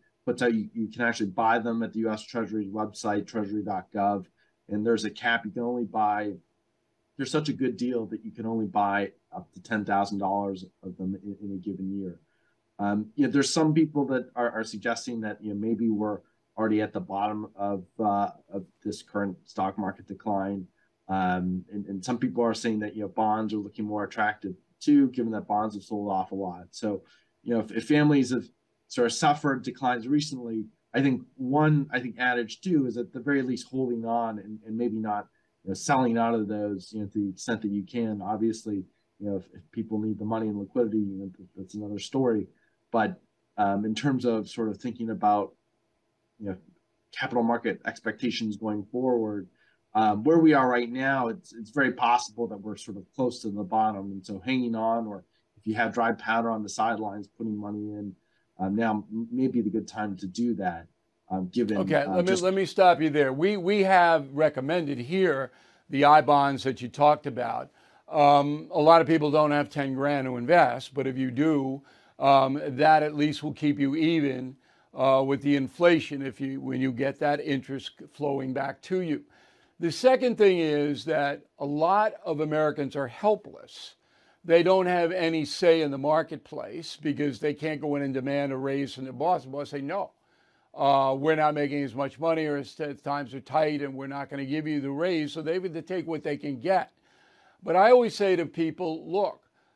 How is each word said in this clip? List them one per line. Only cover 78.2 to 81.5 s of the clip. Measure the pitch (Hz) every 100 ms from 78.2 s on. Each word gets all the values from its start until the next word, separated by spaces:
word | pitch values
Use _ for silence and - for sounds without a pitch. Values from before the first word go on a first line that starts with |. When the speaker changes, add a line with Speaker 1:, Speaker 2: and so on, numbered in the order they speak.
| 143 139 135
Speaker 2:
back | 131 139 131
to | - 185
you. | 175 143 - _ _ _ _ -
The | 170
second | - 254 262 254 202
thing | 208 180
is | 156 147 147 135 160
that | 151 143 147 _